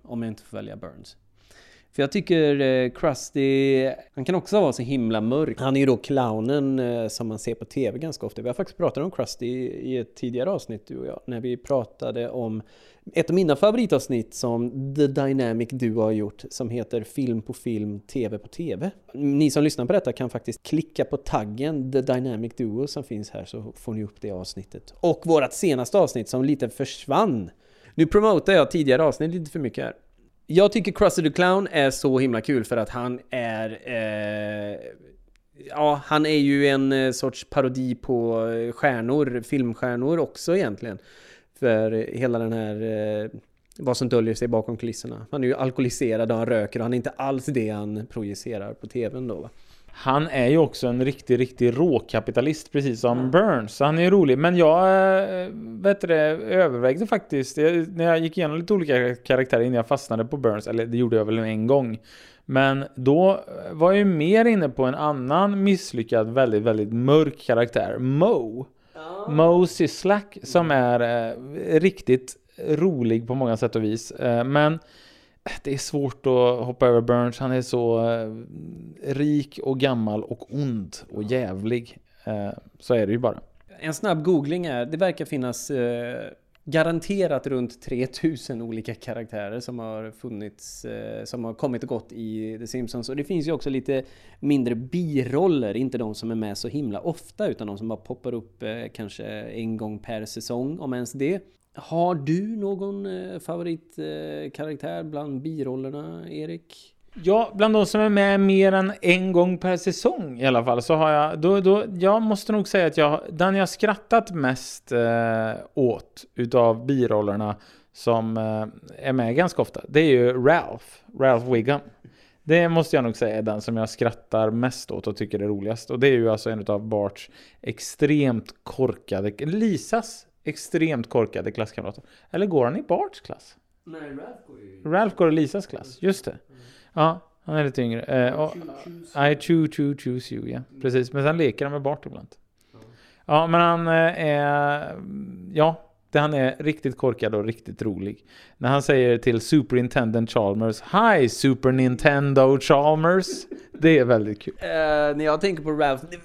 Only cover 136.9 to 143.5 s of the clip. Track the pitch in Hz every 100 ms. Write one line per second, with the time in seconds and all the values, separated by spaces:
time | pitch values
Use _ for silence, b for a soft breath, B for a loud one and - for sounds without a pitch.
136.9 | - 160 175 _ _ - 156 143 131 120
137.9 | 117 - 131 123 151 156 175 - - 175
138.9 | 170 - 143 143 147 - 165 156 156 143
139.9 | 143 131 123 - 117 120 123 127 135 131
140.9 | 127 127 139 139 165 143 - 143 143 139
141.9 | 151 143 135 - _ _ _ b 113 b
142.9 | b b b - 151 165